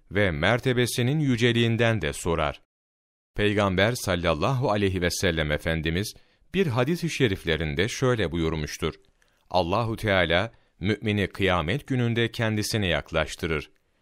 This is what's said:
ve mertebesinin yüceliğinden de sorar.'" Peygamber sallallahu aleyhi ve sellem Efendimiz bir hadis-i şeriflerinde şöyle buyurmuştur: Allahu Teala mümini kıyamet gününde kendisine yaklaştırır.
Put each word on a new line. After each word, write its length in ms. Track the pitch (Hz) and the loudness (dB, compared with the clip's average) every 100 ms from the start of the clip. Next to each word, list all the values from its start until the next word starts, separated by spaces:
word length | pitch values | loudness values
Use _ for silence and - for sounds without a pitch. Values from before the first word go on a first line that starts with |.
| - | -6
ve 200 | 95 98 | 0 0
mertebesinin 880 | 73 90 120 131 120 120 - 123 156 | 2 0 0 0 0 0 0 0 0
yüceliğinden 840 | 143 117 120 117 117 113 117 110 | 0 2 2 4 2 2 2 0
de 120 | 76 | -2
sorar.'" 480 | - 90 80 73 - _ _ _ _ _ _ _ - | -4 -2 0 0 -4 _ _ _ _ _ _ _ -2
Peygamber 560 | 104 104 101 90 104 | 0 2 2 4 2
sallallahu 800 | 123 - 90 85 78 101 131 131 | 0 -2 0 0 0 0 0 0
aleyhi 300 | 104 98 92 | 0 0 2
ve 80 | 87 | 0
sellem 400 | - 92 80 76 | 0 0 0 0
Efendimiz 640 | 73 82 80 78 82 110 - _ _ _ | -2 -2 -2 0 -2 -4 -8 _ _ _
bir 140 | 180 175 | -2 0
hadis-i 420 | 117 127 175 170 | 2 0 0 -2
şeriflerinde 800 | - 127 95 82 78 78 73 107 | 0 0 0 -2 -2 0 -2 -2
şöyle 440 | - 131 120 85 | 0 0 0 0
buyurmuştur: 640 | 85 80 80 73 - 80 - _ _ _ _ - | -2 -2 -2 -6 -6 -6 -6 _ _ _ _ -4
Allahu 460 | 92 85 101 113 110 | 0 2 0 -2 -2
Teala 560 | 107 95 85 85 113 - _ - | 0 2 4 2 0 -6 _ -6
mümini 480 | 90 107 113 104 92 | -2 -2 0 0 -2
kıyamet 600 | - 95 90 78 135 - | 0 2 2 0 -4 -2
gününde 440 | 127 120 113 117 | -2 0 0 -2
kendisine 560 | - 113 107 101 110 95 | -2 -2 -2 -2 0 0
yaklaştırır. 840 | 76 - 78 76 - 85 78 - _ _ _ | 0 0 -2 -2 -4 -4 -4 -6 _ _ _